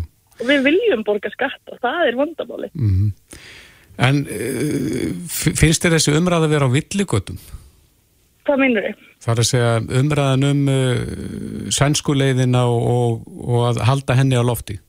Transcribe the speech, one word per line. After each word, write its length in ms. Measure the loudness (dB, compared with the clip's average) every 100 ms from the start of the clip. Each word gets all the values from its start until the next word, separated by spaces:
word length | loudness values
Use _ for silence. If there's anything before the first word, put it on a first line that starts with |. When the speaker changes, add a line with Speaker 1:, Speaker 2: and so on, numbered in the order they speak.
| -4 _ _ -6
Speaker 1:
Og 140 | 0
við 160 | 2 4
viljum 400 | 2 2 0 0
borga 240 | -2 -4
skatta, 460 | -6 -6 -6 -16 -6
það 220 | -4 0 0
er 120 | 0
vandamálið. 560 | -2 -4 -10 -10 -8
Speaker 2:
Mhm. 400 | -2 2 2 0 -2 _ -20 -20 -20 -20 -20 -16
En, 320 | -2 0 0 -2
uh, 760 | -6 -6 -4 -2 -2 -4 -4 -4 -6
f-, 300 | -8 -4 -2 2
finnst 240 | 2 4
þér 140 | 2 2
þessi 160 | 2
umræða 320 | 2 2 0
að 80 | 2
vera 140 | 2 2
á 60 |
villigötum? 640 | 0 -2 -4 -2 -2 -4 -12 -16 -20 -20 _ _ _ _ _ _ _ -2
Speaker 1:
Hvað 120 | 2
meinarðu? 300 | 2 0 -2 -8 -18 _
Speaker 2:
Það 100 | -2
er 80 | 0
að 80 | 2
segja 220 | 2 2 0 0 0
umræðan 440 | 0 2 2 2
um, 220 | 2 2 2
uh, 1000 | 2 0 -2 -4 -8 -8 -10 -10 -8 -4
sænsku 400 | 0 2 2 0
leiðina 520 | 0 2 2 2 2 2
og, 140 | 2
og, 460 | 2 2 0 -2 -8 -10 -2
og 160 | 0 2
að 100 | 0 2
halda 280 | 0 2 2
henni 180 | 4 2
á 80 |
lofti? 320 | 2 -2 -6 -14